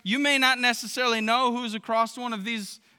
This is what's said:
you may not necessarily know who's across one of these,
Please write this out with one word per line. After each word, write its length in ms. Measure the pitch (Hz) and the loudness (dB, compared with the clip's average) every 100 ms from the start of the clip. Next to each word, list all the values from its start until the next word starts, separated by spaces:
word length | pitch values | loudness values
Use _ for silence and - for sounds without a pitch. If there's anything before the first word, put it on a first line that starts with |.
you 160 | 185 254 | -4 0
may 200 | 285 277 | 2 4
not 200 | 262 254 | 4 4
necessarily 600 | 247 233 226 - 254 226 | 2 0 -4 -2 0 0
know 340 | 220 240 262 | 2 2 2
who's 200 | 240 240 | 0 -4
across 420 | 214 - 226 226 254 | -6 -2 0 0 -2
one 160 | 247 | -6
of 120 | 220 | -6
these, 360 | 202 226 196 - _ | -4 -6 -6 -14 _